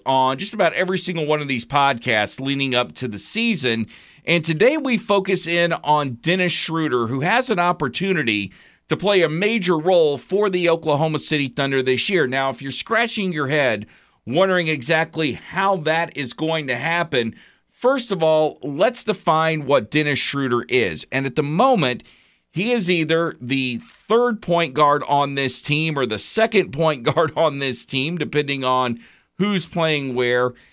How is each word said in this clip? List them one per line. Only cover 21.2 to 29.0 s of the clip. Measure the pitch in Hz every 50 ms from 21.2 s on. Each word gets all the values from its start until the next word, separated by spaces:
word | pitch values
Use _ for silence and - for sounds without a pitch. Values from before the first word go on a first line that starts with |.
| 139
at | 135 -
the | 160
moment, | 143 143 156 185 254 269 254 185 143 123 123 104 - - _ _ _ _ _ _ _ _
he | _ 160 208 240
is | 247 233 175 180
either | 180 165 156 156 165 165 170 160 - -
the | 123 120 135 135 131 127 120 117
third | - - - - _ - 220 240 247 240 220 -
point | - 175 170 170 170 135 131
guard | 151 151 147 143 143 -
on | - 143 143 143 139 139
this | 139 135 127 - -
team | - - 147 156 160 160 151
or | 139 127
the | 110 107 101
second | - - - 214 226 226 226 190 - 92
point | 123 147 165 156 147 123
<laughs> | 117
guard | 147 - 165 160 151 -
on | - 160 151 139 139
this | 139 131 120 - -
team, | - 135 131 139 160 - 165
depending | 147 117 - 147 143 139 143 135 131
on | 127 127 127 127 120 117 117